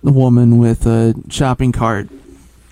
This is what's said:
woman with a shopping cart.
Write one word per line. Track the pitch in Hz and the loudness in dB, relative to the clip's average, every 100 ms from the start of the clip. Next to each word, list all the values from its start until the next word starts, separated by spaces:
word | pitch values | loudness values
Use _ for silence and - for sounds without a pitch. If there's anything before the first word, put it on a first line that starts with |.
woman | - 135 127 120 120 117 | -2 2 2 2 4 4
with | 117 113 117 | 2 0 0
a | 113 113 - - | 0 0 -2 -8
shopping | - 135 123 131 | -6 -4 -2 -4
cart. | 113 117 101 101 - - - - _ _ | -2 -4 -4 -8 -18 -20 -20 -20 _ _